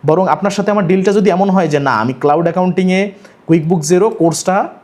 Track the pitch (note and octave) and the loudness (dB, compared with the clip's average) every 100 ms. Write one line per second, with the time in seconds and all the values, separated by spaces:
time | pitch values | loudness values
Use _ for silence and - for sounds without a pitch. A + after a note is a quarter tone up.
0 | C#3+ D#3+ F#3 D3+ G3 G3 G3+ G#3 E3+ F#3 | 0 0 0 0 -2 -2 -2 0 0 0
1 | F#3+ G3+ G3 F3 G3 F#3+ E3 D3 C#3 A2+ | 2 2 2 2 2 2 2 0 0 0
2 | A2+ C3 D3 D3+ E3+ E3+ F#3 F#3 F#3 F#3 | -2 -2 0 2 0 -2 -2 0 0 0
3 | G3+ - - _ - E3+ D#3 F3+ D3 F3+ | -2 -8 -20 _ 0 0 2 -2 0 0
4 | A3 A3 E3 D#3 - F#3+ D4+ - | 0 0 -2 0 -2 -2 -2 -10